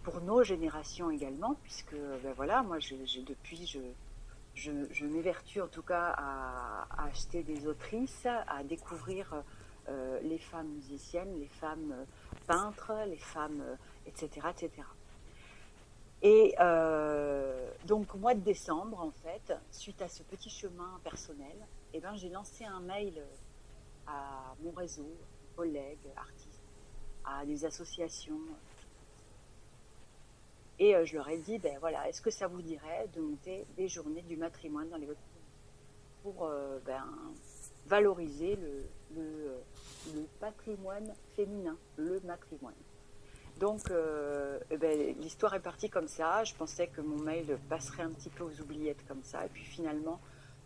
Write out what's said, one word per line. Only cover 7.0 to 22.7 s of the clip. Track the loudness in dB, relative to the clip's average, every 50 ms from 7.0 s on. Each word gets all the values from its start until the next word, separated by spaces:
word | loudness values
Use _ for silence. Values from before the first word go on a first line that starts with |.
| 0
acheter | 2 2 0 -2 0 0 -2
des | 0 0 -4 -2 0
autrices, | -2 -2 -2 -4 -4 0 0 0 0 -2 -2 0
à | 0 2 2 0 -2 -2 -4
découvrir, | -2 -4 -4 -4 -4 -8 -8 -6 -4 -4 -4 -4 -4 -4 -6 -6 -6 -8 -14 -14 -14 -14 -16 -10 -6 -4
euh, | -4 -2 -2 0 -2 0
les | 0 0 -2 -2
femmes | -4 -6 -6 -6 -4 -4
musiciennes, | -6 -8 -8 -8 -10 -10 -8 -4 -4 -2 -2 -2 -4 -6
les | -6 -8
femmes, | -8 -6 -4 -4 -4 -2 -4 -4
euh, | -4 -6 -8 -10 -14 -16 -12 -12 -12 -8 4
peintres, | 6 6 6 6 2 -2 -6 -4 -2 -2 0 0 -2
les | -2
femmes, | -6 -8 -8 -4 -2 -2 -2 -2 -4
euh, | -4 -4 -6 -8 -10 -16 -18 -14 -16
et | -14 -8
cetera, | -6 -6 -6 -6 -2 -4 -4
et | -2
cetera. | -2 -4 -6 -6 -8 -14 -14 -14 -16 -18 -18 -16 -16 -16 -16 -16 -16 -16 -16 -16 -16 -16 -16 -18 -18 -20 -20 -18 -18 -18 -18 -4 10
Et, | 12 12 12 12 12 12 12 10
euh, | 10 10 10 8 8 8 6 6 4 4 4 4 4 4 2 2 2 0 -2 -2 -4 -6 -8 -8 4
donc, | 4 4 4 4 -2 -4
au | 2
mois | 6 6 6
de | 6
décembre, | 6 4 4 4 4 0 0 0 0 -2 -4 -4
en | -4 -4
fait, | -6 -6 -10 -8 -8 -8 -2 -2 -4 -4 -4 -14
suite | -14 -12 -12 -12 -6 -6
à | -6 -6
ce | -6 -12
petit | -12 -12 -12 -12 -10 -12
chemin | -10 -8 -8 -8 -8 -8 -8 -8 -8 -8
personnel, | -10 -8 -8 -8 -10 -10 -10 -12 -12 -12 -12 -14 -14 -14 -14 -16 -14 -8 -8
eh | -6
ben, | -6 -6 -6
j'ai | -6 -6 -6
lancé | -8 -8 -8 -10 -12 -10 -8
un | -8